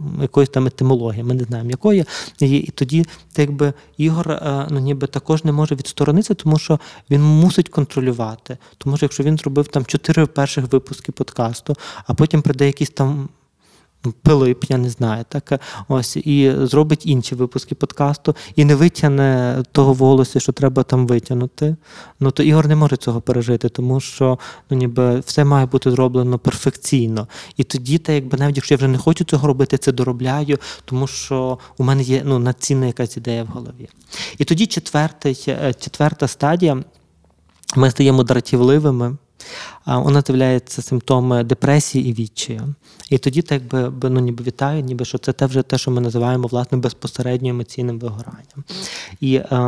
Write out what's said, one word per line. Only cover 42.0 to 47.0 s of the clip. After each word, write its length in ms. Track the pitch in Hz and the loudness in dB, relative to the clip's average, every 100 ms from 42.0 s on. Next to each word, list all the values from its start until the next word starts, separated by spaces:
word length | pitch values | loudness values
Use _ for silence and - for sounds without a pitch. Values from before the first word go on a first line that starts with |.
| 131 | -2
і 40 | |
відчаю. 640 | 113 110 - - 113 127 143 _ - - | -4 -6 -8 -10 -8 -8 -10 _ -20 -4
І 80 | 135 | -2
тоді 240 | - 131 | 0 -2
так 200 | 170 143 123 | -2 -4 -2
би, 240 | 131 123 | -4 -4
би, 200 | 127 131 | -4 -2
ну, 100 | 127 | 0
ніби 240 | 123 120 123 | 0 -2 -8
вітаю, 380 | - 135 151 | -4 -4 -2
ніби 220 | 131 123 123 | -4 -6 -6
що 140 | 123 | -4
це 140 | - | -4
те 140 | 131 135 | -2 0
вже 160 | 131 | 0
те, 160 | 127 127 | -2 -2
що 120 | - | -2
ми 100 | 123 | -2
називаємо, 480 | 120 117 120 127 120 | 0 0 0 0 -2
власне, 300 | 123 120 135 | -4 -2 -2
безпосередньо 720 | 123 - | -2 -6